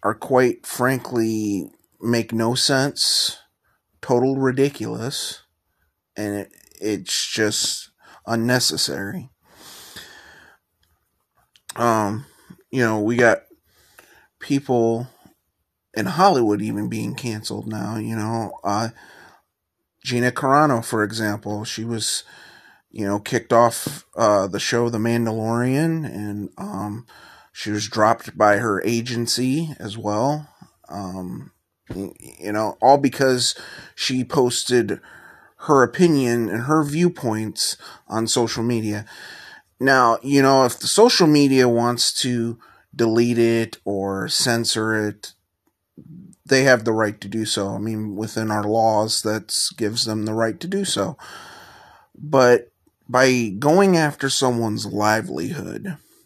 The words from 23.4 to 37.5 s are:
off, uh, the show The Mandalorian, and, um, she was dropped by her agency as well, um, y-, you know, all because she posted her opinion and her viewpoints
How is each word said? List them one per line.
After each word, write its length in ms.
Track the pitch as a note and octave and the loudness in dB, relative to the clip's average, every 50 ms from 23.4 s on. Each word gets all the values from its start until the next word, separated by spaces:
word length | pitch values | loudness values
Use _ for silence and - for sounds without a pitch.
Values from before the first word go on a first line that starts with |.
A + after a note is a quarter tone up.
| - - | 0 4
off, 540 | B2 A#2 A#2+ A#2 - - - - - - - _ - | 6 6 6 4 2 -2 -6 -8 -10 -10 -16 _ -2
uh, 300 | - A2+ G#2+ G#2 G2 F#2+ | 2 2 4 4 4 2
the 140 | G2 F2+ F#2+ | 0 -4 -4
show 280 | - - B2 A#2 A#2+ A#2 | -2 -2 0 0 0 0
The 100 | A#2 G#2+ | -2 -2
Mandalorian, 1080 | A2 A#2 A#2 A#2 A#2 A2+ A2 A2+ A2 A2+ A#2 A#2 B2 B2+ C3 C#3+ D#3+ E3 D#3+ D#3+ D3+ | 0 0 0 0 0 -2 -2 -2 -2 -2 0 0 0 0 0 0 0 0 -2 -4 -6
and, 440 | G#2 - G2 G#2 G#2 G2+ G#2 G2+ - - - | -8 -8 -8 -8 -8 -8 -8 -8 -10 -10 -12
um, 480 | G3 G#3 G3+ F#3+ G#2 G#2 G#2 A#2 B2 - - - - - - - _ _ | -12 -10 -8 -8 -8 -8 -8 -10 -14 -16 -20 -20 -20 -20 -20 -20 _ _
she 200 | _ - - G#2+ | _ -10 -8 -6
was 180 | G#2 G#2+ G#2 G#2+ | -4 -4 -6 -4
dropped 480 | - A2+ G#2+ A2 A2+ - - - - | 2 4 4 4 4 0 -4 -8 0
by 200 | - G#2+ G#2 G2+ | 2 4 4 4
her 260 | G#2 A#2+ A2+ G2+ F#2 - | 4 2 0 -2 0 0
agency 880 | G#2 A#2+ A#2 A#2 B2+ A#2+ A#2+ A#2 A2+ - A#2+ B2+ B2+ C3+ D#3+ E3+ D#3 C#3+ - | 0 -2 -2 -2 -4 -4 -4 -2 -2 -2 -2 -2 -2 -2 -2 -4 -6 -8 -12
as 180 | - G#2 G#2 | -12 -12 -10
well, 500 | A2+ G#2+ G#2 G#2 G#2+ B2 C#3 D3+ D3+ D3+ - _ _ - - _ _ _ | -6 -6 -4 -2 0 0 0 -2 -4 -6 -12 _ _ -20 -20 _ _ _
um, 640 | - D#2+ G2+ G2 F2+ F#2 F#2+ F2+ F2+ F2 - - - _ _ _ _ _ _ _ - | -14 -12 -10 -10 -10 -10 -10 -10 -10 -10 -12 -14 -16 _ _ _ _ _ _ _ -12
y-, 240 | - F#2 G2 E2 - - - - - - | -10 -10 -10 -10 -12 -18 -20 -20 -18 -12
you 120 | E2 G#2 | -8 -4
know, 260 | G#2+ G#2+ A2 G2+ - - A2+ | -2 -2 -2 -2 -2 4 6
all 160 | B2+ C#3 C#3 | 6 6 6
because 560 | C#3 C3 - - C3+ C3 B2+ B2 A#2+ - - - - - - - - - _ | 4 0 0 2 2 2 2 2 0 -2 -4 -6 -12 -18 -20 -20 -20 -18 _
she 280 | - - - C3 B2+ B2 | -6 -4 -2 -2 -2 -2
posted 800 | - - C#3+ B2+ B2 A#2+ - - - B2 B2 A2 G2+ F#2 - - - - - - - - - - _ _ _ - | 0 2 2 2 2 0 -4 -2 2 2 2 2 0 -4 -8 -10 -16 -20 -20 -20 -20 -20 -20 -20 _ _ _ 0
her 180 | - D3 C#3 B2 | 4 6 6 6
opinion 640 | A#2+ - - F3+ E3+ D#3 C#3 C3 A#2+ A#2 A#2+ A#2 G2 | 4 4 2 4 4 4 2 2 2 0 0 0 -2
and 140 | F2+ A2+ A#2+ | -4 -4 -2
her 200 | C3+ D#3 D#3 D3 | 0 0 0 0
viewpoints 920 | C#3+ C#3+ D#3+ F3 F3 F3 - - A#2 G#2+ A2 A2 G#2+ | 0 0 2 2 0 0 -2 -4 -4 -2 -2 -4 -6